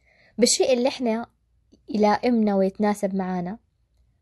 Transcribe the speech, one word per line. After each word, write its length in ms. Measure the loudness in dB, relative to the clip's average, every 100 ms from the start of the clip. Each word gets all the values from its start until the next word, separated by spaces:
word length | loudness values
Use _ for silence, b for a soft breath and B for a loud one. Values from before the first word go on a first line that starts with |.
| b b b b
بالشيء 360 | 2 2 2
اللي 140 | 2 0
إحنا 380 | -2 -4 -4 -8 _ _ _ _ _ -6
يلائمنا 640 | 0 2 2 0 2 2 2
ويتناسب 600 | 0 0 -2 0 -4 -4
معانا. 420 | -4 -6 -8 -12 _ _ _ _ _ _